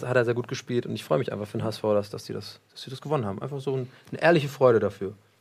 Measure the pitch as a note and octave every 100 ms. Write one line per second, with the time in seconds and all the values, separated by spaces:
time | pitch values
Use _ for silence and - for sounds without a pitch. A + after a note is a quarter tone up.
0 | B2+ B2+ A#2 A#2+ - - - A#2+ - A2
1 | - D3+ - G2+ G#2 A2 A2 - G#2+ G#2
2 | G#2 G#2 - G#2+ - - _ - - C3
3 | C#3+ D3 C3+ - C3+ C#3 C#3 C3+ B2+ -
4 | - - D#3+ E3+ C#3 - C3 A2 G2+ -
5 | F#2+ - _ -